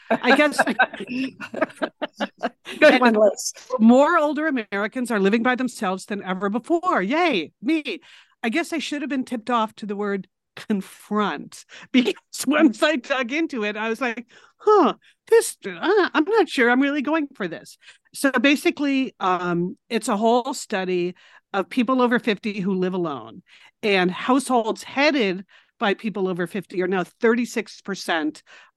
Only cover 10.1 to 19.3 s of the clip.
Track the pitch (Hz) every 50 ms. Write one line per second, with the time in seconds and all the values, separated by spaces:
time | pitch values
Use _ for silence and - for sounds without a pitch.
10.1 | 196 196 185 _ _ _ _ _ - - - - 220 190 190 - - - - -
11.1 | 208 214 208 190 151 143 - - - - - _ - - - - - 254 247 -
12.1 | - - _ _ - - - - 294 302 330 277 208 - 320 302 311 269 - -
13.1 | 277 254 262 220 269 311 330 320 - 233 208 208 208 208 214 226 226 220 269 240
14.1 | 220 247 233 _ - - - _ _ _ - 415 427 403 320 220 175 - _ _
15.1 | _ _ _ - - 466 381 - - _ - 202 180 170 202 302 403 440 349 262
16.1 | - 277 311 311 440 453 370 - - - 240 240 247 254 277 277 285 302 247 294
17.1 | 311 330 294 277 - - 202 175 160 117 - - - _ _ - - _ _ _
18.1 | - - - 277 254 254 214 277 294 254 - 349 - - 294 285 277 262 262 214
19.1 | - - - 190